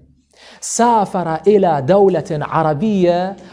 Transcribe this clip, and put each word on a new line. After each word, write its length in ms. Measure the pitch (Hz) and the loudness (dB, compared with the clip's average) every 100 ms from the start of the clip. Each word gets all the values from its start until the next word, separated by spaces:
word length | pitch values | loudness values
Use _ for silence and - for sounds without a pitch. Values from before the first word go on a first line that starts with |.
| _ _ _ _ - - | _ _ _ _ -20 -18
سافر 760 | - - 240 226 190 190 165 160 | -8 -2 2 2 0 -4 -4 -2
إلى 460 | 196 208 180 147 | 2 2 2 0
دولة 440 | 135 196 196 165 - | 2 4 4 2 -4
عربية 1040 | 151 143 156 156 147 220 202 175 175 185 196 - | -8 -4 -2 -2 -2 -2 0 0 0 -4 -8 -18